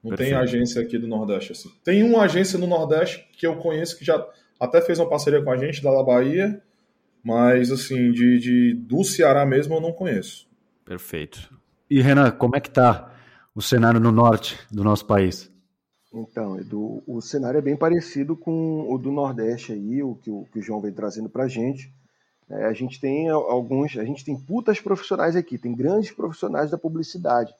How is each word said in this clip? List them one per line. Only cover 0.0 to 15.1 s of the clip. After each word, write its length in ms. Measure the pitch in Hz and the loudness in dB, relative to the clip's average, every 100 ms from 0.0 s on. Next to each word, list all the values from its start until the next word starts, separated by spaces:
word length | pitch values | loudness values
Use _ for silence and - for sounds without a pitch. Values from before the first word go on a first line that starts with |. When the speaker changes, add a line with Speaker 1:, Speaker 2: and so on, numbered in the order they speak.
Speaker 1:
Não 80 | 113 98 | -8 -4
tem 140 | 131 | 0
Speaker 2:
Perfeito. 120 | 135 | 0
Speaker 1:
agência 400 | 127 120 120 120 | 0 0 0 -2
aqui 160 | 113 117 | -4 -4
do 80 | 117 | -4
Nordeste, 460 | 110 107 98 - | -4 -2 -4 -6
assim. 180 | - - _ | -16 -18 _
Tem 180 | - 196 | 0 4
uma 220 | 226 226 | 6 6
agência 340 | 196 170 190 180 | 4 2 0 0
no 80 | 180 | 0
Nordeste 640 | 170 151 156 180 - _ | 0 2 2 0 -4 _
que 140 | _ 165 | _ -4
eu 80 | 165 | -2
conheço 380 | 170 156 165 - | -4 -4 -6 -6
que 80 | |
já 220 | 143 156 - _ _ _ | 0 0 0 _ _ _
até 220 | 123 170 | 2 2
fez 160 | 170 165 | 4 0
uma 100 | 165 | 0
parceria 320 | 147 143 143 | 0 2 2
com 120 | 139 | 2
a 40 | 127 | -2
gente, 240 | 143 143 | -2 -2
da 120 | 139 | 2
La 100 | 135 | 2
Bahia, 580 | 127 123 135 170 202 202 _ _ _ _ _ _ | 4 4 4 0 -2 -4 _ _ _ _ _ _
mas, 480 | 113 113 123 127 123 | -2 4 6 4 2
assim, 400 | 135 - 131 123 | -2 -4 0 2
de, 300 | 120 120 123 | 4 4 4
de, 340 | 123 123 120 | 4 4 4
do 300 | 120 110 139 | 2 -2 -2
Ceará 420 | 196 - 151 139 139 | 0 4 4 4 4
mesmo 260 | 135 147 | 2 0
eu 80 | 160 | -2
não 120 | 165 | -4
conheço. 560 | 170 185 104 92 - _ _ _ _ | -6 -4 -4 -6 -18 _ _ _ _
Speaker 2:
Perfeito. 640 | _ 90 - 82 76 - - - _ _ _ | _ -14 -10 -10 -10 -16 -20 -20 _ _ _
E, 140 | 139 | 4
Renan, 300 | 131 139 131 | 6 6 4
como 240 | - 123 135 | 4 0 0
é 40 | |
que 100 | - | 0
tá 440 | - 123 107 - - _ _ _ | 4 4 4 -6 -20 _ _ _
o 80 | - | -10
cenário 380 | - 123 117 117 | 0 4 4 6
no 100 | 117 | 4
norte 480 | 110 117 110 - - - | 6 6 4 -2 -14 -12
do 140 | 104 | -2
nosso 240 | 104 101 | 0 0
país? 420 | - | 2